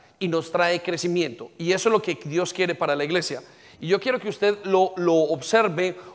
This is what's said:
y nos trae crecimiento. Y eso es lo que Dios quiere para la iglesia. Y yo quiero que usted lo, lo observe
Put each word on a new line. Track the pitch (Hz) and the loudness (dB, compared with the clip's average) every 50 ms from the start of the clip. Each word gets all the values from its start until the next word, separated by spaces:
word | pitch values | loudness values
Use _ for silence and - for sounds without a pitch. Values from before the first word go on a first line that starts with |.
| - _ _ - | -20 _ _ -4
y | 190 | -4
nos | 175 165 165 - - | -2 0 -2 -2 -2
trae | - 175 175 175 175 170 | 0 2 2 2 2 0
crecimiento. | 175 185 170 160 - 175 175 180 165 139 117 - 117 - _ | -2 -4 -4 -2 -2 -2 0 0 -2 -2 -6 -12 -16 -16 _
Y | - 170 170 185 | -6 -2 0 0
eso | 190 - 226 | 2 2 2
es | 220 | 2
lo | 202 | 2
que | - 180 160 - - | 0 0 -6 -6 -6
Dios | 147 151 170 180 170 - | -4 -2 -2 -2 -2 -2
quiere | - 185 175 170 | -2 -2 -2 0
para | 170 170 151 143 | -2 0 -2 0
la | 143 147 | 0 0
iglesia. | 147 175 180 160 - 139 123 - - - - - - - - | 0 0 -2 -2 -2 -8 -10 -12 -16 -20 -20 -20 -20 -16 -8
Y | - | -2
yo | 160 190 196 | 0 0 0
quiero | - 262 254 226 | 2 0 -2 -2
que | 175 214 | -2 -6
usted | - - 202 208 208 202 202 | -4 0 0 0 0 0 0
lo, | 196 190 185 185 185 185 | 2 4 4 4 4 0
lo | 180 175 175 165 | 0 2 4 4
observe | 165 156 147 160 139 - - 220 226 220 196 156 160 185 185 - - - - | 4 4 2 0 -4 -2 2 2 4 4 4 0 0 -2 -2 -4 -8 -14 -20